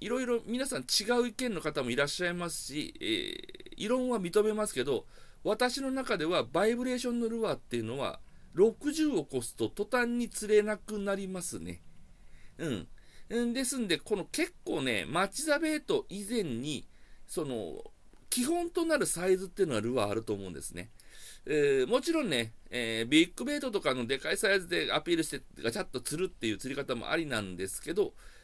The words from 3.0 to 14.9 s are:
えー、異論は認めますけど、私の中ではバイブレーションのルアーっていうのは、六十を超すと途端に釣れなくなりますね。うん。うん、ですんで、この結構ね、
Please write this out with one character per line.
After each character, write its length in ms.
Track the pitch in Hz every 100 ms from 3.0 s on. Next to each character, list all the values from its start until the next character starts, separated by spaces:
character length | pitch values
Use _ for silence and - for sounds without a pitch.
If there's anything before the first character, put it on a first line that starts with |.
え 40 |
ー、 680 | 95 104 50 50 - - - -
異 100 | 214
論 220 | 254 254
は 100 | 233
認 240 | 175 208
め 120 | 214
ま 120 | 214 208
す 60 |
け 100 | -
ど、 240 | 135 120 - - - -
私 380 | - 214 247 262
の 80 | 269
中 260 | 262 254 202
で 80 |
は 180 | 156 170
バ 260 | 120 165 214
イ 60 |
ブ 120 | 240 254
レ 80 |
ー 40 | 247
シ 100 | 247
ョ 20 |
ン 100 | 240
の 80 | 226
ル 180 | 233 208
ア 60 |
ー 20 | 135
っ 20 |
て 180 | - 120
い 40 |
う 40 |
の 140 | 110 135
は、 220 | 110 - - - -
六 380 | 160 220 220 294
十 160 | 294 302
を 200 | 233 -
超 120 | 131
す 120 | 110
と 140 | - 117
途 180 | - 202
端 220 | 254 240
に 180 | 240 233
釣 240 | - 214
れ 80 | 214
な 160 | 208 208
く 200 | - 214
な 160 | 202
り 140 | 196 190
ま 140 | 185
す 160 | - 95
ね。 240 | 82 85 - - - - - - - -
う 100 | 156
ん。 220 | 101 80 - - - -
う 160 | 233
ん、 80 | 240
で 120 | 240 254
す 120 | 269
ん 80 | 208
で、 120 | 156
こ 180 | - 202
の 80 |
結 300 | 170 - 359 -
構 160 | - 160
ね、 240 | 131